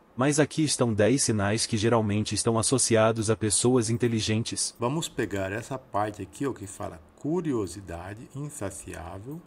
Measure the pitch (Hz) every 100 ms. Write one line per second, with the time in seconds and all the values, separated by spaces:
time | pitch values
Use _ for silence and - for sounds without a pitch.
0 | _ - 135 147 139 - 147 - 120 104
1 | 104 139 - 107 98 107 - 110 117 117
2 | 107 104 104 104 120 113 107 127 - 110
3 | 110 113 107 110 110 - 123 127 110 117
4 | 120 113 107 110 117 - - - 120 156
5 | - - 104 98 95 107 - 131 - 98
6 | 107 104 95 - 139 110 95 - 92 87
7 | - - 139 175 156 120 92 104 90 85
8 | 90 107 - 135 147 - 98 87 - 82
9 | 87 98 117 160